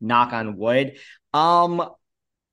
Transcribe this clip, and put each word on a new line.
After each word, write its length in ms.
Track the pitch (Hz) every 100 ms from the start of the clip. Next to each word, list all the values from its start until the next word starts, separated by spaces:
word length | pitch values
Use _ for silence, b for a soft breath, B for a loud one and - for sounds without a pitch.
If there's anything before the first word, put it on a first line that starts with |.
knock 320 | 110 120 120
on 240 | 117 110 98
wood. 400 | 110 127 139 - B B _
Um, 560 | 147 165 175 175 175 165 - _ _ _ _ _